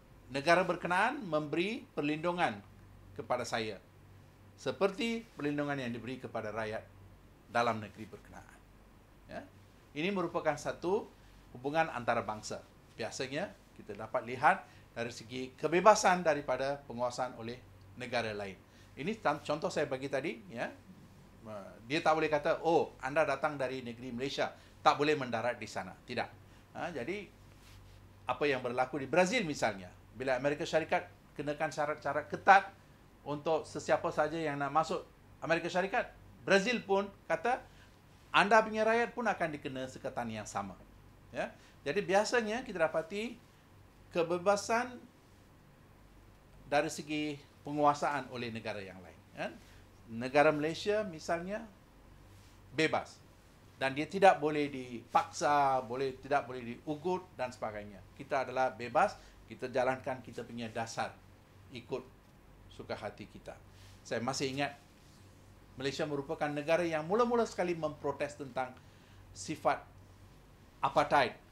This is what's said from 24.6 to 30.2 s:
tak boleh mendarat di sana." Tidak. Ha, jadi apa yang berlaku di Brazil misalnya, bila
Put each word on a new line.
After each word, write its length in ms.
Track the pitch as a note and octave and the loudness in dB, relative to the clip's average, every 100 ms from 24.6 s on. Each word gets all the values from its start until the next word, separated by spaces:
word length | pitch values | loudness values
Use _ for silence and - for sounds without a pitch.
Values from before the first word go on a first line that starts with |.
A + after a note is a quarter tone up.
| - - D#3 | -20 2 4
tak 100 | C#3+ | 6
boleh 160 | D3 D3+ | 2 2
mendarat 400 | B2 A2+ A#2+ A2+ | 0 0 -2 -4
di 80 | G#2+ | -6
sana." 260 | - F#2 - - | -8 -8 -14 -6
Tidak. 240 | A#2 - - - - - - | -4 -4 -10 -20 -20 -16 -8
Ha, 120 | D#3 | -8
jadi 320 | D3+ A#2+ G#3 F#3+ - - - - - - - - - | -6 -6 -8 -10 -18 -20 -20 -20 -20 -20 -20 -20 -12
apa 240 | - B2+ D3 | -6 0 2
yang 160 | B2+ | 2
berlaku 400 | B2 B2 B2+ D3+ | 0 0 0 -2
di 40 | C3 | 2
Brazil 360 | D#3+ F#3 B3 | 4 4 4
misalnya, 480 | E3 C#3 A#2+ G2 F2+ - - | 0 0 0 -2 -12 -18 -20
bila 240 | A2 | -6